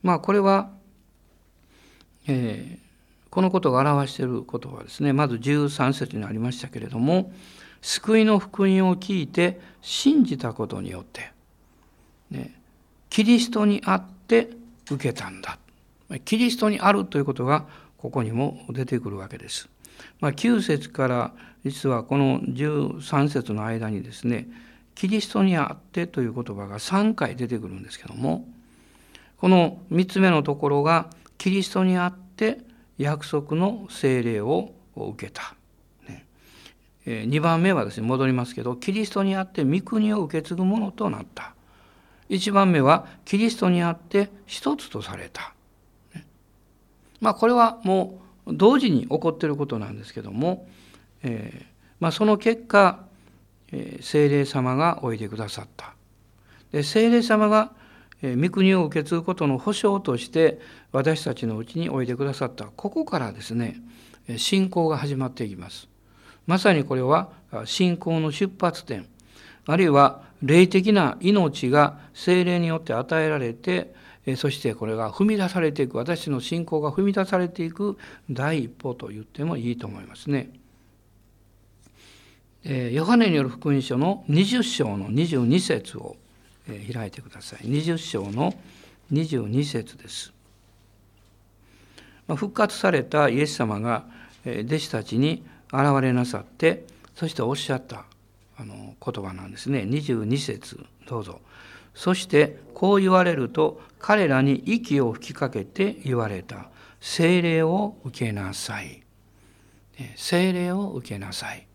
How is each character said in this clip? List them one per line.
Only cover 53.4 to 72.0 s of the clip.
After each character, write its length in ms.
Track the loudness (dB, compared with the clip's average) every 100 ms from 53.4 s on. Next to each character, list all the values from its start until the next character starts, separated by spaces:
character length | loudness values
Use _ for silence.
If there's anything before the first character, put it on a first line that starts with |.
| _ _ _
え 260 | -12 -10 -12
ー、 20 |
聖 260 | -2 4 6
霊 160 | 4
様 320 | 2 0 0 2
が 240 | 2 2
お 100 | -4
い 60 | -4
で 100 | -6
く 80 | -8
だ 120 | -8
さ 140 | -10
っ 60 | -14 -18
た。 180 | -20 -20 _ _ _ _ _ -20 _
で、 100 | -4
聖 280 | 0 4 6
霊 120 | 6
様 260 | 4 4 6
が、 240 | 4 2 -6 -20 -20 -20 -8
え 120 | -4
ー、 60 | 0
御 100 | 0
国 240 | 4 4
を 100 | 6
受 180 | 2 0
け 20 |
継 120 | -2 -2
ぐ 60 |
こ 120 | -2
と 120 | 0 0
の 120 | 0
保 140 | -2
証 280 | 0 2 2
と 180 | 0 -4
し 100 | -2
て 320 | 4 4 4 -14 -20 _
私 320 | -2 0 0
た 100 | -4
ち 120 | -6 -4
の 100 | -6
う 60 |
ち 140 | -6 -6
に 100 | -4
お 140 | -2
い 40 | -4
で 100 | -4
く 80 |
だ 100 | -4
さ 120 | -4 -6
っ 80 |
た。 120 | -8 -16
こ 240 | -10 -8
こ 140 | -6
か 140 | -4 -4
ら 140 | -6
で 80 | -8
す 120 | -6
ね、 220 | -4 -4 -6 -16 -20 -20 -20 -12
え 60 |
ー、 40 | -6
信 300 | 0 0 0
仰 200 | 0 0
が 80 | 0
始 200 | -2 -4
ま 100 | -4
っ 40 |
て 140 | -6
い 60 | -8
き 60 | -8
ま 140 | -14
す。 180 | -18 -20 _ _ _ -20 -16 -2
ま 120 | 2
さ 140 | 4
に 120 | 4
こ 120 | 2 0
れ 60 |
は、 280 | 2 2 0 -12 _
あ、 100 | -12 -8
信 300 | 0 2 2
仰 240 | -2 -2
の 120 | -2
出 200 | -2 -4 0
発 260 | -2 -2
点、 220 | -10 -12 -12 _ -20 -20 -20 -18 -2
あ 100 | 2
る 80 |
い 40 | 6
は 340 | 8 6 4 -18 -8
霊 240 | 4 8 8
的 260 | 6 4
な 260 | 4 4 0
命 500 | 2 4 2 0 2
が 280 | 4 4 2